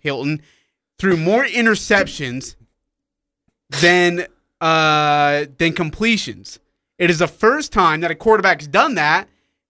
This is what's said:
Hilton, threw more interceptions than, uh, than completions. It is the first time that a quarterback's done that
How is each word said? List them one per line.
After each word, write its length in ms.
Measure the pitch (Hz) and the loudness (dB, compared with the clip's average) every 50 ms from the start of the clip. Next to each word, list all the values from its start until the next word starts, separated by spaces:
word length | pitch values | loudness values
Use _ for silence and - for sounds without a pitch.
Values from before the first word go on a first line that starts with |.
| - | -6
Hilton, 400 | 147 135 117 139 147 156 151 - _ _ _ _ _ _ _ _ _ _ - | -6 -6 -4 -4 -4 -6 -6 -8 _ _ _ _ _ _ _ _ _ _ -4
threw 180 | 185 196 180 | 0 0 0
more 260 | 165 160 180 214 247 277 | 2 2 2 2 2 0
interceptions 1080 | 220 190 240 233 226 208 - - - 208 202 185 151 - - 143 123 123 131 - - - _ _ _ _ _ _ _ _ _ _ _ _ _ _ _ _ _ _ _ _ _ _ _ - - | 0 0 0 2 2 2 0 0 0 0 0 0 -2 -6 -8 -10 -8 -8 -10 -12 -14 -18 _ _ _ _ _ _ _ _ _ _ _ _ _ _ _ _ _ _ _ _ _ _ _ -4 0
than, 440 | 175 175 180 180 180 175 175 175 170 - _ _ _ _ _ - | 2 2 4 4 2 2 0 -2 -6 -10 _ _ _ _ _ -6
uh, 840 | 165 160 160 160 156 156 151 151 151 147 147 147 147 143 147 147 147 139 131 | -2 0 0 2 2 2 2 2 2 0 2 2 2 2 0 -2 -4 -6 -4
than 160 | - 165 165 160 | -4 -2 -2 -2
completions. 840 | 185 170 156 - - 214 233 226 196 - 123 101 95 101 - - - _ _ _ _ _ _ _ | -4 -6 -6 -4 -2 0 0 0 0 -2 -8 -12 -16 -18 -20 -20 -20 _ _ _ _ _ _ _
It 120 | - 175 170 | -2 0 0
is 100 | 170 156 | 2 0
the 80 | 175 | -2
first 440 | 156 - - 214 226 269 311 285 - | -2 -2 0 0 2 2 0 -2 -2
time 300 | - 214 180 160 156 156 | 0 2 2 2 2 0
that 100 | 175 165 | -2 -4
a 40 | 160 | -6
quarterback's 520 | - - 220 214 208 196 190 165 143 147 | -2 0 2 2 4 2 2 0 0 -2
done 280 | 143 147 208 277 311 240 | -2 0 2 2 2 0
that 320 | 170 147 151 160 185 196 - _ _ _ _ _ _ _ | 0 0 2 0 0 -2 -6 _ _ _ _ _ _ _